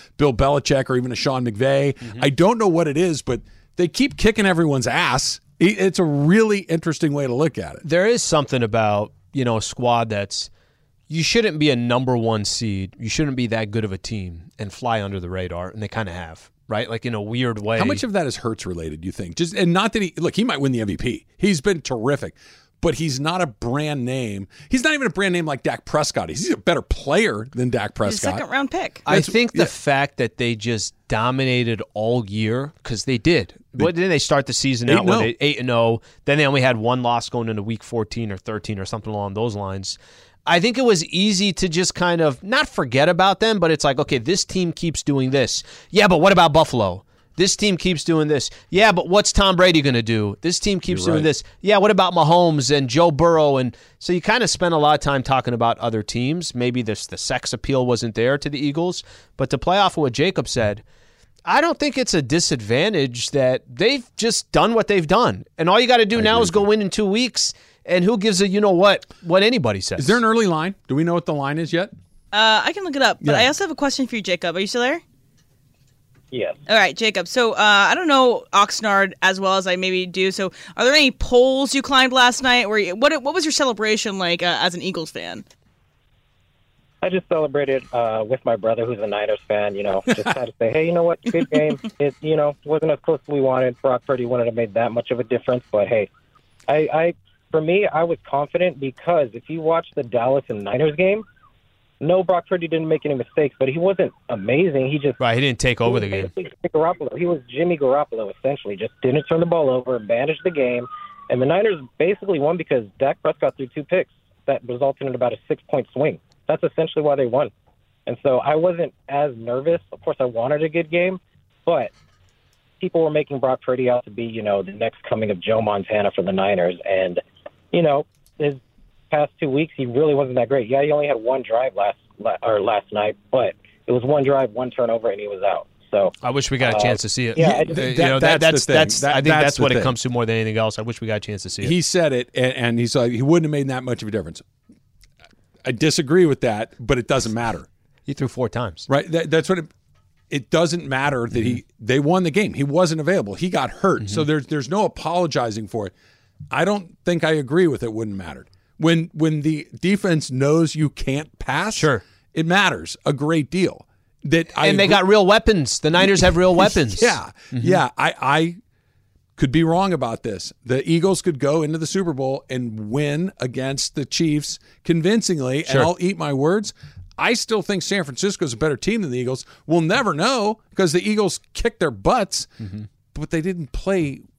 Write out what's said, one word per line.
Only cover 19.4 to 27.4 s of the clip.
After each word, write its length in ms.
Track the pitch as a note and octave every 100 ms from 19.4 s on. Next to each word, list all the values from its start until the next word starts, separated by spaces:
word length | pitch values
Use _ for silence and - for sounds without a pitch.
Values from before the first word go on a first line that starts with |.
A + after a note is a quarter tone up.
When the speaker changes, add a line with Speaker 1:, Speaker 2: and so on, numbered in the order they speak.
| E3 G3+
Speaker 1:
and 180 | F3
not 200 | F3+ G#3+
that 80 | A3
he, 120 | F#3 -
look, 180 | E3 -
he 80 |
might 180 | B3 C#3+
win 100 | C#3
the 100 | A#2+
M 60 | G#2
V 100 | G2+
P. 280 | B2 - - -
He's 220 | G3+ E3
been 200 | G3+ E3+
terrific, 540 | - A#2+ A#2+ C#3+ E2+ - - - _ _
but 140 | E3+ C3
he's 240 | D#3+ B2+
not 220 | D3+ F#3
a 60 | D#3+
brand 560 | - A#2+ C#3 D3+ C#3+ B2
name. 420 | C3 A2+ G2 F#2+ - -
He's 140 | B3+
not 100 | D#4
even 140 | D4 A#3+
a 20 |
brand 240 | F#3 G3
name 120 | F3 D#3
like 180 | C#3
Dak 220 | D3+ A#2+ -
Prescott. 440 | D3+ D3 - E2
He's 200 | G#2 E4+
a 60 | C4+
better 240 | - C#3+
player 640 | - - - E3+ G#3+ G#2+